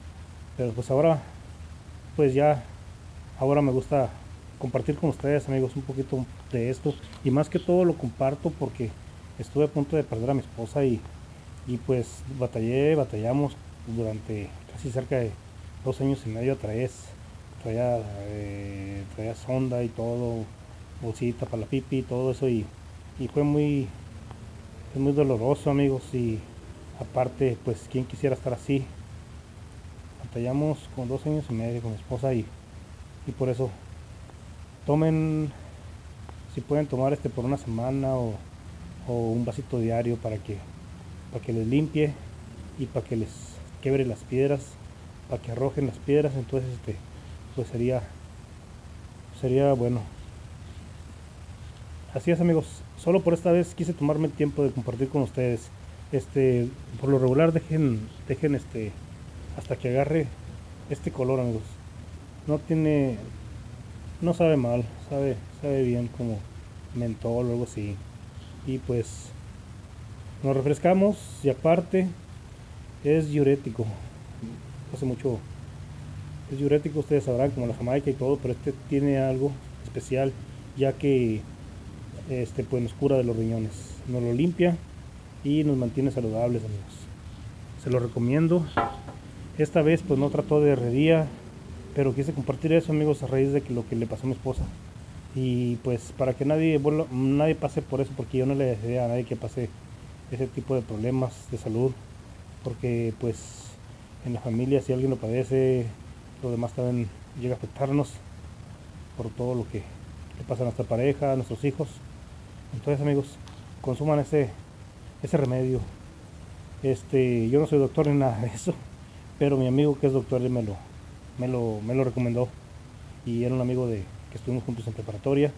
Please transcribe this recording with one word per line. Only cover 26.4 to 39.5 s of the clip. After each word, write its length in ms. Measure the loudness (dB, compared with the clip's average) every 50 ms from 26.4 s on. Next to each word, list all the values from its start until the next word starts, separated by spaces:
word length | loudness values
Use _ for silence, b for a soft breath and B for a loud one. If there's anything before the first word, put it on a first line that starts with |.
| -6 -12 -16 -16 -16 -16 -16 -16 -16 -16 -10 -10
aparte, 580 | -10 -2 0 2 2 2 2 2 2 2 2 2 0
pues, 220 | -2 -2 -2 -4 -4
¿quién 140 | -2 -2 -2
quisiera 300 | -2 -4 0 2 2 2
estar 180 | 2 0 -4 -4
así? 320 | -2 0 2 2 2 0 -2 -8 -14 -14 -14 -14 -14 -14 -14 -16 -16 -16 -16 -16 -16 -16 -16 -16 -16 -16 -14 -16 -16 -16 -16 -12 -12 -12
Batallamos 560 | -6 -4 -2 0 0 2 2 2 2 0 -2 -6 -10 -8
con 140 | -6 -4 -2
dos 160 | -2 -2 0
años 200 | 0 0 0 -2 -2
y 40 | -2
medio 280 | -2 0 -2 -2 -2
con 100 | -4 -4
mi 60 | -6
esposa 360 | -6 -6 -6 -4 0 2 2 2
y, 120 | 2 0 -2 -8 -16 -18 -18 -16 -16 -16 -16 -18 -18 -16 -18 -16 -10 -8
y 40 | -8
por 180 | -2 0 0 0
eso 200 | 2 0 -2 -2 -4 -8 -14 -16 -16 -16 -16 -16 -16 -16 -16 -16 -16 -16 -16 -16 -16 -16 -16 -16 -16 -6 0
tomen, 640 | 2 4 6 6 4 4 4 2 2 2 0 0 -2 -4 -8 -14 -16 -16 -14 -14 -14 -16 -16 -16 -16 -16 -14 -14 -14 -14 -16 -16 -8 -8
si 80 | -8
pueden 260 | -2 2 2 2 2
tomar, 240 | 2 2 2 4 2 2
este, 160 | 2 -2 -2
por 160 | -2 0 0
una 120 | 0 0
semana 580 | 0 -2 -4 -4 -2 0 0 0 0 0 0 0
o, 180 | 0 0 -2 -2 -6 -10 -14 -16 -16 -16 -16 -14 -14 -14 -14 -14 -10 -6
o 60 | -2 0 0 2 2
un 140 | 2 0 0
vasito 340 | 0